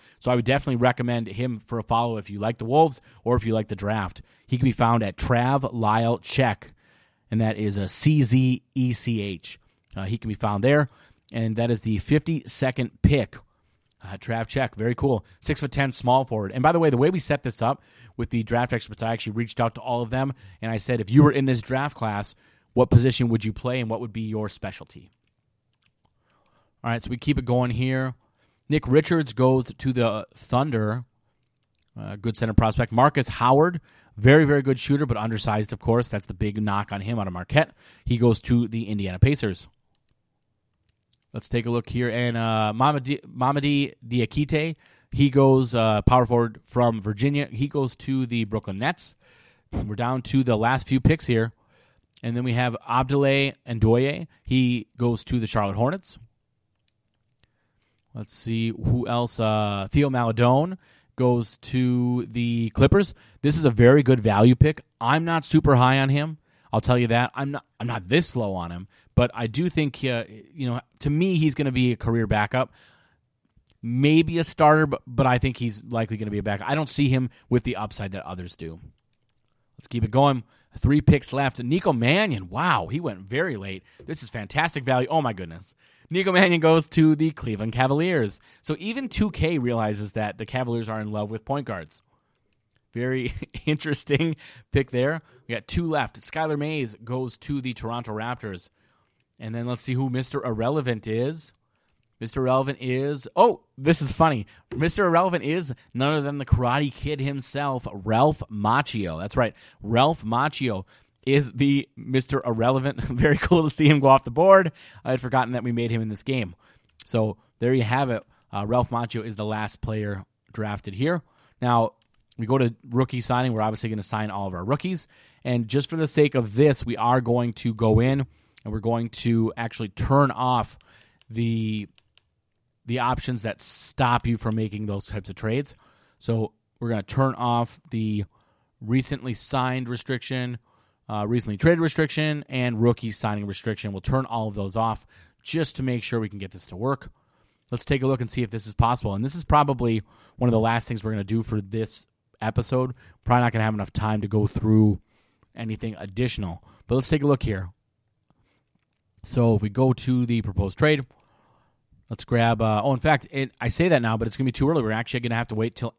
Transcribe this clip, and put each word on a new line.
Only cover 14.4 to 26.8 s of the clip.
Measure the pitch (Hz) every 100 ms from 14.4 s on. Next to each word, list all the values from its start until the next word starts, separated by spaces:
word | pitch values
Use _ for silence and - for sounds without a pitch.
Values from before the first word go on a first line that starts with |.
| 113
Check, | 139 123 -
very | 113 123
cool. | 143 113 - _
Six-foot-ten | - 147 139 143 139
small | - 123 131 127
forward. | 110 98
And | 127
by | 147
the | 170
way, | 160
the | 127
way | 151
we | 185
set | - 143
this | 131 -
up | 117 139 _ _ - -
with | 117
the | 117
draft | 110 117 123
experts, | 120 - 107
I | 113
actually | 113 -
reached | 107 117 -
out | 117 117
to |
all | 127 120
of | 117
them, | 127 135 131 - -
and | 113
I | 113
said, | - 120
"If | 101
you | 127
were | 147
in | 143 135
this | 120
draft | 110 131 143 -
class, | 110 101 101 - _ _ _
what | 123 123
position | 123 127 - 120
would | 113
you | 107
play, | - 127 127
and | 113
what | 113
would | 117
be | 107
your | 110 110 107
specialty?" | - 98 - - - - _ _ _ _ _ _ _ _ _ _ _ _ _ _ _ _ _